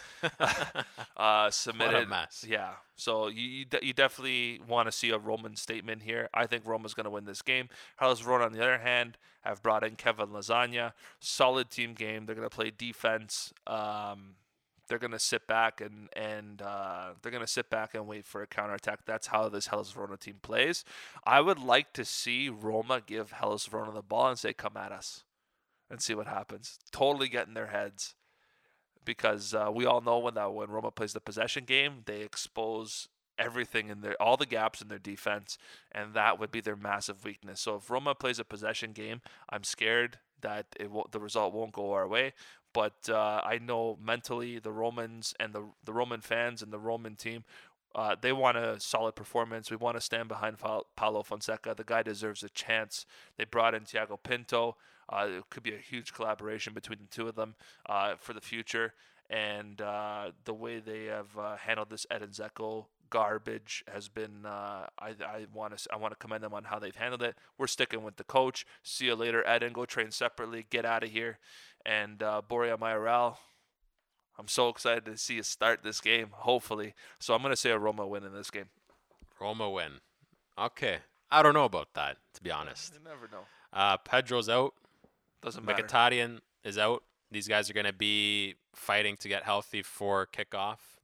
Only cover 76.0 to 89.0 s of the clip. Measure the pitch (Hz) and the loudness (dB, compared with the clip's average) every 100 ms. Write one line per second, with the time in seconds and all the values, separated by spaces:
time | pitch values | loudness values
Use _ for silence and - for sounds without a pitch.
76 | 110 117 110 - 120 123 - 107 104 - | 4 4 2 -2 2 2 2 -4 -6 -12
77 | - - - 113 135 127 123 110 107 107 | -20 -10 2 2 2 2 2 4 2 0
78 | 98 101 98 98 101 104 92 _ _ _ | -4 -6 -8 -12 -10 -10 -12 _ _ _
79 | _ _ - - 101 113 104 95 78 67 | _ _ -20 -8 -6 -2 -2 -2 -4 -8
80 | _ _ _ _ _ - 240 - 120 107 | _ _ _ _ _ -4 -4 0 0 0
81 | - _ _ 151 156 151 123 87 71 - | -4 _ _ 10 10 10 6 2 -2 -4
82 | 71 65 _ - 90 76 76 - - 151 | -4 -6 _ -10 -6 -4 -6 -10 -14 -14
83 | 160 143 113 104 - - - 98 98 95 | -18 -18 -16 -16 -18 -20 -6 4 6 4
84 | - 127 127 123 107 123 135 - _ _ | 4 4 4 2 4 4 4 -2 _ _
85 | _ _ _ _ - - 107 104 107 127 | _ _ _ _ -10 -6 -2 0 4 6
86 | 120 123 117 117 - _ 107 101 107 120 | 8 6 0 -4 -18 _ -6 2 4 2
87 | - _ _ 104 101 107 104 107 101 95 | -2 _ _ -8 2 2 2 0 0 2
88 | 104 104 104 104 98 - _ - - 104 | 2 4 4 2 0 -6 _ -8 0 2